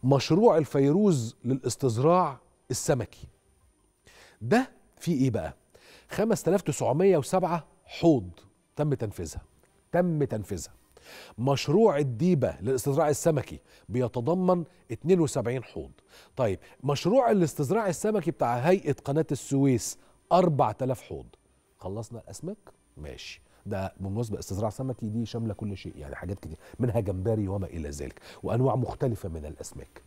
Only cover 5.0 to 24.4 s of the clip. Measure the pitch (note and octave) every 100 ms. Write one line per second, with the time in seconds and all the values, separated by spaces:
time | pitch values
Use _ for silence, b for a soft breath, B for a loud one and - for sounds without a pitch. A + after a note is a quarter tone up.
5 | - D#3 C3 A2 D#2 - _ B B B
6 | B - A3 G3 - F#3+ - C3+ A2+ C3+
7 | G3 F3 C3 F#3 F3 E3+ - _ _ -
8 | E3+ C#3+ F2+ E2+ - _ _ - D3+ C3+
9 | A2 - E2+ - - _ _ _ _ -
10 | F3+ D#3 C#3 A2+ G#2 F2+ - - _ -
11 | B B B - B2+ C#3 - D#3+ A3+ C#3+
12 | C#3+ A2+ F3 E3+ A#2 - G#2 C3 C#3+ C#3
13 | D#3 C#3+ E3+ D3+ A2 - _ b b A2+
14 | B2 B2 A#2+ F3+ F3+ F3+ D#3+ b b A2+
15 | D#3 F#3 D#3 - A2+ B2+ A2 - C#2+ -
16 | _ B B - A#2+ F#2 B B C3+ C#3+
17 | E3+ B3 A#3+ G#3+ E3 - C#3 G3+ G#3 E3
18 | G#3 G#3+ E3 D#3 B2 A#2+ B2 F#3+ D3 C3+
19 | - C#3 D#3+ C#3+ - C#3 C#3 B2 - -
20 | b b _ E3+ F3+ C#3 B2 - C3 B2+
21 | - C#2+ C2 _ _ _ _ _ F#2 G2+
22 | A2+ A#2 - F#2+ D#3+ G#3 - _ _ -
23 | D2 B1+ - - b b - G2+ F#2+ -
24 | F#2+ G2+ A#2+ G2+